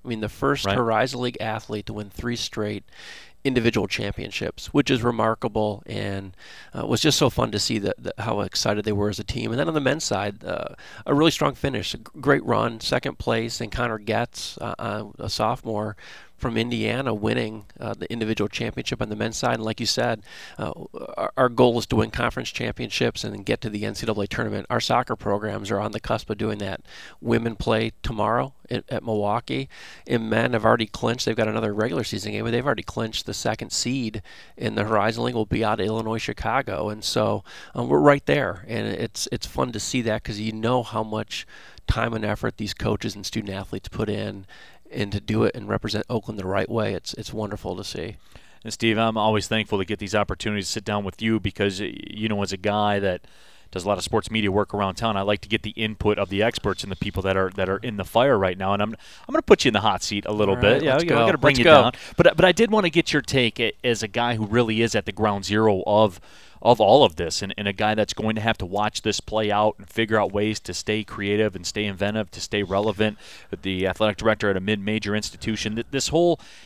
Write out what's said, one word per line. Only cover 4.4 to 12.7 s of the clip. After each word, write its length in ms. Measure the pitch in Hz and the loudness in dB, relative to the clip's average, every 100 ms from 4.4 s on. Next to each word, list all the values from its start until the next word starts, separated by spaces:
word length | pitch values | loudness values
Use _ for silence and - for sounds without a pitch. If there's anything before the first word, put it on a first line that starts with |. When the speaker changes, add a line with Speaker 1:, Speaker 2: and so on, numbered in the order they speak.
| - - - | -6 -6 -2
Speaker 1:
which 240 | 143 139 | 2 4
is 100 | 131 | 2
remarkable, 800 | 117 117 113 113 120 107 107 104 - | 2 2 2 0 -2 0 0 -2 -6
and, 500 | 104 101 98 98 95 - - - - | -6 -4 -6 -8 -14 -20 -20 -14 -8
uh, 80 | 110 | -2
was 160 | 120 | 2
just 160 | 156 - | 4 4
so 100 | 135 | 2
fun 240 | - 117 | 2 0
to 60 | 104 | 0
see 220 | - 110 | -2 -2
that, 160 | 98 - | -2 -4
that 160 | - - | -8 -6
how 220 | 107 107 | -4 -2
excited 440 | 98 - 113 104 104 | -2 -2 0 0 0
they 60 | |
were 180 | 101 104 | 0 0
as 80 | 104 | -2
a 60 | |
team. 260 | 104 - 110 | -6 -4 -4
And 100 | 120 | -2
then 80 | 160 | -2
on 60 | |
the 60 | 156 | 0
men's 240 | 135 151 | 0 0
side, 400 | - 98 104 101 | -2 -2 -4 -6
uh, 320 | 95 - - - - - - | -6 -6 -8 -12 -20 -10 0
a 80 | 143 | 4
really 160 | 160 | 4
strong 240 | - 147 - | 4 0 0
finish, 400 | 143 120 - - | -4 -2 -6 -8
a 20 | |
g-, 60 | - - | -12 -4
great 260 | 131 139 - | 2 2 2
run, 340 | 110 113 | 0 0